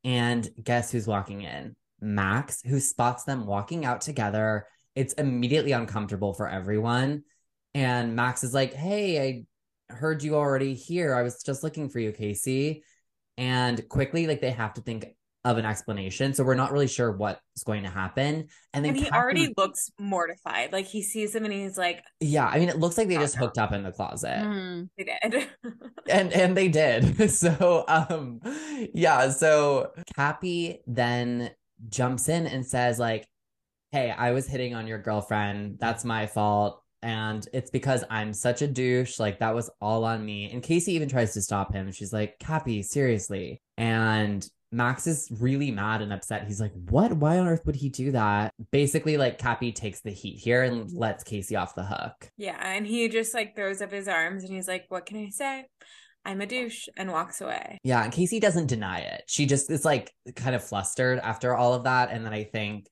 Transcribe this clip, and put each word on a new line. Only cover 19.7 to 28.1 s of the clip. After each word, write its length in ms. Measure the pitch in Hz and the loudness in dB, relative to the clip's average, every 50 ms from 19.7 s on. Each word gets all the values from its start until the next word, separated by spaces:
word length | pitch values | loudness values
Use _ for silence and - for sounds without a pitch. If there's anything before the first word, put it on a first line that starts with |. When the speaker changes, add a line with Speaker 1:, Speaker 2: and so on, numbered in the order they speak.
| - - - - _ - | 0 -6 -8 -8 _ -8
Speaker 2:
mortified. 720 | 202 202 190 180 170 165 175 _ _ 170 180 113 123 - | -4 -2 0 0 -2 -2 -6 _ _ -4 -4 -2 -2 -2
Like, 140 | - 190 196 | -4 -4 -4
he 140 | 190 - 214 | -4 -6 -6
sees 300 | 190 - - 220 208 208 208 | -4 -4 -4 -4 -4 -2 -2
him 100 | 226 220 | -4 -4
and 100 | 214 202 | -2 -4
he's 240 | 196 196 190 190 190 | -4 -6 -6 -4 -2
like, 240 | 180 175 170 - _ - _ _ | -2 -2 -2 -4 _ -20 _ _
Speaker 1:
Yeah, 280 | 160 147 151 151 127 | 0 2 4 4 4
I 120 | 104 - 151 | 4 4 4
mean, 100 | 175 175 | 4 4
it 100 | - 160 | 4 2
looks 200 | 160 175 165 - | 0 2 2 2
like 80 | 226 | 2
they 100 | 190 180 | 2 2
Speaker 2:
"Oh, 40 | 156 | 2
Speaker 1:
just 160 | 147 139 - | 2 0 0
Speaker 2:
no." 60 | 127 127 | 0 -2
Speaker 1:
hooked 120 | 110 - | 0 2
up 160 | 117 107 104 | 0 0 0
in 120 | 104 101 98 | 0 -4 -4
the 80 | 92 | -6
closet. 480 | - - 98 - - - - 60 - - | -6 -6 -6 -6 -6 -6 -6 -4 -2 -2
Speaker 3:
Mm. 460 | 214 214 208 196 185 180 180 170 180 185 _ | -2 -2 -4 -4 -6 -6 -8 -8 -10 -10 _
Speaker 2:
They 80 | - 190 | -10 -8
did. 440 | - - - - 226 220 277 262 - - _ | -8 -4 -2 -2 0 0 0 -2 -2 -12 _
<laughs> 160 | - 240 - - - 247 _ - _ - | -14 -14 -14 -14 -20 -20 _ -12 _ 4
Speaker 1:
And, 220 | - 202 190 175 | 4 4 4 4
and 240 | - 190 185 185 185 | 4 6 6 6 6
they 120 | 196 190 185 | 6 4 6
did. 600 | 151 151 156 139 117 117 127 - 143 - 214 190 | 6 6 6 6 6 6 6 6 6 6 4 4
<laughs> 0 | |
So, 540 | - - 175 170 160 135 190 175 175 160 165 | 4 4 4 4 6 6 6 6 6 6 4
um, 540 | - 156 160 156 - | 4 4 4 4 2